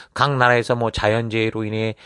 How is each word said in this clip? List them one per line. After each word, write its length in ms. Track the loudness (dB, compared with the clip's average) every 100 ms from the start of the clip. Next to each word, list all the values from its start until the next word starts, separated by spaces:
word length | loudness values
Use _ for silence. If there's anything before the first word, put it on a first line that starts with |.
| -12
각 240 | -2 0 2
나라에서 380 | 4 4 2 0
뭐 160 | -2
자연재해로 760 | 0 0 0 0 0 0 -2 -4
인해 300 | -4 -4 -6